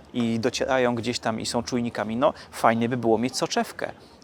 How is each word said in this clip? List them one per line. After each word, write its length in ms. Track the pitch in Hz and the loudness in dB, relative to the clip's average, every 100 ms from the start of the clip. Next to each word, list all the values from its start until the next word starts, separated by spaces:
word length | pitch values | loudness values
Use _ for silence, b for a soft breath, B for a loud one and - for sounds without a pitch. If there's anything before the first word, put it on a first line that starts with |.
| - | -8
i 260 | 123 117 113 | -2 0 0
docierają 540 | 120 - 131 131 123 | 0 0 0 2 2
gdzieś 240 | 120 113 117 | 0 -2 -4
tam 220 | 117 110 | -2 -4
i 60 | 107 | -4
są 160 | 120 | -4
czujnikami. 540 | 117 123 120 - 107 113 | -2 -2 -2 -4 -4 0
No, 180 | 147 B B | 0 B B
fajnie 380 | - 117 113 117 | 2 4 4 2
by 80 | 127 | 2
było 220 | 117 110 | 2 2
mieć 180 | 123 - | 2 -2
soczewkę, 560 | 170 - 220 - - B B B | -2 -2 -4 -6 -10 B B B